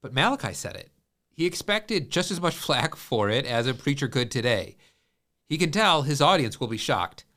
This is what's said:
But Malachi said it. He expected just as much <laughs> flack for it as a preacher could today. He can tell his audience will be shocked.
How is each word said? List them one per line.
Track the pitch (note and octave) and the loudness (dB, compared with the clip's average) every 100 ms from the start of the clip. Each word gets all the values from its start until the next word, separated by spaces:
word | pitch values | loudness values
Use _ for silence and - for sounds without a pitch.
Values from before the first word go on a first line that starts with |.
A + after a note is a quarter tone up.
But | C3 | -4
Malachi | B2+ F3+ C4+ - | 2 2 2 -4
said | - G2 - | -6 -10 -12
it. | - _ _ _ _ | -18 _ _ _ _
He | - | -4
expected | E3+ F3 - G#3 G#3 G#3 C#3+ | -2 -2 -4 -4 -2 -4 -2
just | - F3+ | -2 -2
as | G3 | -2
much | F3 | -2
<laughs> | - | -2
flack | - C3+ C3 | -2 0 0
for | - - A#2+ G2+ | -4 -4 0 2
it | A2+ | 2
as | C3+ A#2+ A#2+ | 0 0 0
a | |
preacher | B2+ - C#3 C3+ | -2 -2 -2 0
could | C3 A#2+ | -2 -2
today. | B2+ A#2 A2 E2 - _ _ _ _ _ _ _ | 0 2 0 -2 -12 _ _ _ _ _ _ _
He | D3+ | -2
can | F3 | 0
tell | D3+ G#3+ D#3+ | 2 4 4
his | C#3 C#3+ | 2 4
audience | D3 F#3 A#2+ - | 6 6 2 -2
will | B2 | -6
be | A2 | -4
shocked. | - A#2+ F2+ - - | 0 0 0 -6 -20